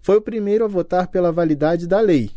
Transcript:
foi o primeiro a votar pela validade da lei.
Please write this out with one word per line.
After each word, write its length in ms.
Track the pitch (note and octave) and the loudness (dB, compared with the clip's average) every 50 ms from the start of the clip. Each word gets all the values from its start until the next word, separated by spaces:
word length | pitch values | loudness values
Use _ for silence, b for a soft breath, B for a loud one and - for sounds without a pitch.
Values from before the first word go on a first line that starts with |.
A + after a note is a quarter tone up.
foi 160 | - - G3 | 2 2 2
o 40 | G#3+ | 2
primeiro 440 | G#3+ - A#3 A3 G3+ G3+ G#3 A3+ A3+ | 2 -2 -6 -4 -2 0 0 0 0
a 20 | |
votar 400 | G#3+ G3 F3+ E3 - F#3 F3+ F3+ | 0 -2 -4 -4 0 -2 -2 -2
pela 240 | F3+ - F#3 F3+ F3 | -2 -2 0 0 0
validade 540 | D#3+ F3 E3+ D#3+ D3+ C#3 D3 D#3 E3+ E3+ E3+ | 0 0 0 0 0 0 0 0 0 -2 -2
da 140 | E3+ F#3+ G#3 | 0 0 2
lei. 320 | A3+ G3+ E3+ C3+ A2 - - | 4 4 4 2 0 -2 -8